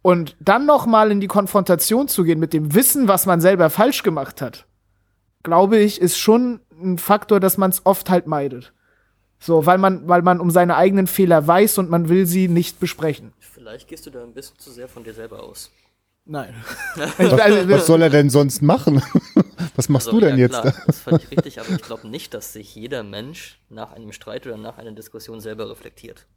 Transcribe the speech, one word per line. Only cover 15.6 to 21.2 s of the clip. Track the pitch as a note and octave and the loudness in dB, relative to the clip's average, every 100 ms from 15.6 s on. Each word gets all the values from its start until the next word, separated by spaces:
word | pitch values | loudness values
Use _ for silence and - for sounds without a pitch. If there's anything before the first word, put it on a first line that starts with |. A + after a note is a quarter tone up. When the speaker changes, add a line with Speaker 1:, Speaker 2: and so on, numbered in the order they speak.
| - _ _ _ _ _ - | -20 _ _ _ _ _ -14
Speaker 1:
Nein. | D3+ G2+ A2+ - - G5 E5 | -12 -12 -16 -16 -14 -12 -10
Speaker 2:
<laughs> | D3 - | -10 -2
Speaker 1:
Ich, | - | 2
Speaker 3:
Was, | - | 4
Speaker 1:
also, | G#3 G#3 F#3 | 4 4 4
Speaker 3:
was | G3+ E3 | 2 4
soll | D#3+ | 4
er | E3 | 4
denn | D3 C#3+ | 4 2
sonst | C#3+ C#3+ - | 2 0 0
machen? | D3 F3+ - C#3 - - - - | 0 2 2 0 0 -4 0 0
<laughs> | - - E3+ - | 0 -6 -8 -6
Was | - | -2
machst | C#3 - | -2 0
Speaker 2:
Also, | A3 | 2
Speaker 3:
du | F#3+ | 2
denn | C3 | 4
Speaker 2:
ja, | B2 | 2
Speaker 3:
jetzt | B2 | 2
Speaker 2:
klar, | B2 | -4
Speaker 3:
da? | - - | -2 -4
Speaker 2:
das | - | -4
ist | |
völlig | - - | -2 -2